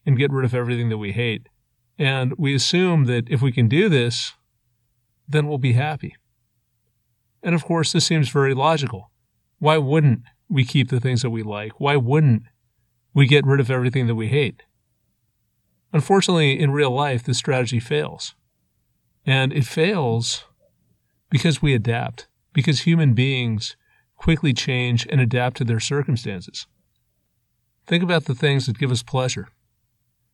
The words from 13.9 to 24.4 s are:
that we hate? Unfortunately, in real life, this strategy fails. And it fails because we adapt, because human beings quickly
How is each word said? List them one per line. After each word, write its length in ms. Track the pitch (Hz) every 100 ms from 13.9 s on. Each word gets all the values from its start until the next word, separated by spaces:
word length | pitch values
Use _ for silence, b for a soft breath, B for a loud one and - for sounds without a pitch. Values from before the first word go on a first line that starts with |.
| 131 117
that 80 |
we 140 | 113 110
hate? 340 | 139 123 - _ _ _ _ _ _ _ _ _ _ _ _ _
Unfortunately, 640 | 156 143 196 185 175 151 -
in 100 | 147
real 220 | 139 139
life, 320 | 127 147 123
this 140 | 120 123
strategy 420 | - 131 117 123
fails. 560 | - 147 147 85 - - _ _ _ _ _ _ _ _ -
And 260 | 135 131
it 140 | 151 120
fails 800 | - 170 208 131 113 117 - - _ _ _ _ _ _ _ _
because 320 | 151 170 143
we 140 | 151
adapt, 540 | 127 110 117 120 - - _ _
because 300 | - 135 139
human 320 | - 165 151
beings 640 | 113 131 131 120 110 - - _ _ _
quickly 380 | _ - 160